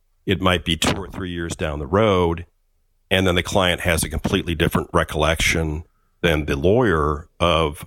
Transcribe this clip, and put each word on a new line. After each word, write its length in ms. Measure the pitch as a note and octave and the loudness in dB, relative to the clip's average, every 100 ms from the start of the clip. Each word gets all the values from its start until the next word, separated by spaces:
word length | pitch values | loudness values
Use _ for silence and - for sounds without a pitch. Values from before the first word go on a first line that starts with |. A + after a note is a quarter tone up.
| _ _ - | _ _ -4
it 160 | F2+ | -2
might 220 | F#2 F2+ | 0 0
be 140 | F2 D#2+ | 0 -2
two 200 | - G#2 | -2 -4
or 120 | F2 | -6
three 200 | - F#2 | -10 -8
years 260 | E2+ E2+ D#2 | -6 -8 -6
down 240 | D#2+ D2 | -6 -6
the 60 | C#2 | -2
road, 600 | G2 A2 F#2 E2+ E2+ F2 _ _ _ _ _ - | 2 4 4 2 -2 -8 _ _ _ _ _ -2
and 160 | F#2+ F#2+ | 2 2
then 80 | F2+ | 2
the 80 | |
client 380 | - G2+ F2+ E2+ | 0 2 2 2
has 220 | F2 E2+ | 0 0
a 60 | E2+ | 0
completely 460 | D2 - G2 E2+ D#2 | -4 0 -2 -2 0
different 340 | E2 F2+ - | 0 0 0
recollection 920 | F2 D#2 D2+ D2+ D#2+ - E2+ D#2 D2+ - _ _ _ | 0 0 0 0 0 0 0 -2 -6 -10 _ _ _
than 240 | E2+ D#2 D2 | 0 0 0
the 100 | C#2+ | 0
lawyer 720 | E2 A#2 A#2 D#2+ D2+ D2 - - | 2 4 4 2 0 -2 -6 -2
of 460 | E2+ D#2+ D#2 - | 2 2 0 -4